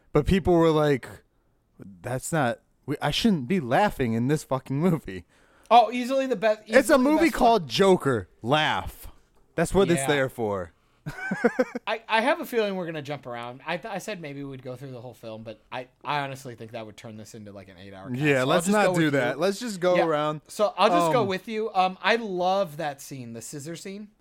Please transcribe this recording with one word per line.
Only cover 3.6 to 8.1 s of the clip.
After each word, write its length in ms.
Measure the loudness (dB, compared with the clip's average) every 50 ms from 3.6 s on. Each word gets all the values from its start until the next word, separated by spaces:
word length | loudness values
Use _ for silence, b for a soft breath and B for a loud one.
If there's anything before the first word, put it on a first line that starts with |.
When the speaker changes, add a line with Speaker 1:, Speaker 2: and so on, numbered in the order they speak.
Speaker 1:
laughing 520 | 0 2 2 4 4 2 2 0 -2 0 0
in 160 | 0 2 2
this 160 | 0 0 0
fucking 340 | -2 -4 -4 -4 -4 -2 0
movie." 460 | 2 2 2 0 -2 -6 -12 -12 -14 _ b b b b b b b b
Speaker 2:
Oh, 200 | 8 8 8 6
easily 360 | 2 -4 -4 -2 0 0 0
the 100 | 0 -2
best, 240 | 0 2 0 0 0 0
Speaker 1:
It's 40 | 4
a 80 | 4 4
Speaker 2:
easily 180 | 6 6 4 4
the 120 | 6 4
Speaker 1:
movie 140 | 4 4 4
Speaker 2:
best 80 | 2 4
Speaker 1:
called 280 | 4 4 4 4 4 2
Speaker 2:
one. 60 | 0
Speaker 1:
Joker. 580 | 2 4 6 6 6 6 4 0